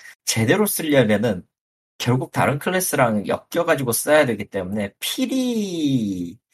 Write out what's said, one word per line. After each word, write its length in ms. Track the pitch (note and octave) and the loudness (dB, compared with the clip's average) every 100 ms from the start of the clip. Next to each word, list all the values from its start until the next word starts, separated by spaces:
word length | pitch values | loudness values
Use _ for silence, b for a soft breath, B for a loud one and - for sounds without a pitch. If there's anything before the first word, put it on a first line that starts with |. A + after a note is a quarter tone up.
| B B | B B
제대로 420 | - A2+ A2+ F#3+ G#3 | -4 0 2 4 2
쓰려면은 800 | - D#3 C#3 A2 G#2 A#2 F#2 - _ _ _ _ _ | 0 2 4 4 2 0 -2 -8 _ _ _ _ _
결국 340 | - B2+ E3 | -2 -2 -2
다른 260 | B2+ G#2 C#3+ | 0 0 0
클래스랑 680 | - F#3 F3+ - A#2+ G#2+ F#2 | -2 -2 -2 2 2 2 -2
엮여가지고 640 | - - E3+ E3+ D3+ B2 | -6 -4 -4 0 0 0
써야 340 | A2+ C#3 D3+ C#3 | -2 2 4 4
되기 200 | G#2 G2+ | -2 -6
때문에 460 | G2 F2+ G#2+ G2+ - | -6 -4 -4 -6 -8
필히 1400 | - - B3+ C4 B3+ A3+ G3+ E3+ D3 C3+ G#2 F#2 F2 G2+ _ | -8 -4 -2 0 0 -2 -2 -2 0 0 0 -4 -8 -12 _